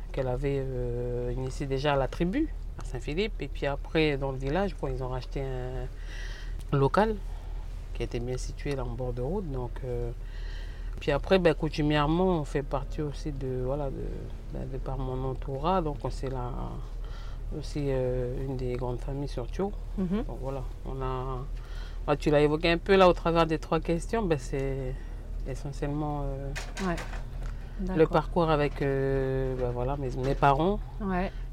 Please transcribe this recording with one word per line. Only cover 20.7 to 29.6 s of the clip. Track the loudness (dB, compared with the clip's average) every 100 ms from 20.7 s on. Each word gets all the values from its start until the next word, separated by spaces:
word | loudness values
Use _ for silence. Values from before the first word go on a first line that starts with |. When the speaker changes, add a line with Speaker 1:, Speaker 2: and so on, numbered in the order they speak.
| -6 -6
Speaker 1:
on | -4
a, | -2 -2 -2 -4 -4 -6 -6 -8 -6 -4 0
ah, | 2
tu | 6
l'as | 6
évoqué | 6 6 4
un | 2
peu | 6 10
là | 10
au |
travers | 8 4 4 4
des | 2
trois | 2 0
questions, | 2 0 2 0
ben, | 2 2
c'est | 2 -2 0 -2 -2 -4 -6 -8 -6 -6 -4
essentiellement, | -4 -6 -2 -2 0 0 -2
euh, | -2 -4 -4 -6 -6 -2 -2
Speaker 2:
Ouais. | -2 -4 -6 -6 -4 -4 -6 -6 -4
Speaker 1:
le | 0
Speaker 2:
D'accord. | 6 6
Speaker 1:
parcours | 6 2 2 4
avec, | 4 4 2
euh, | 2 2 2 2 2 0 0
ben, | 0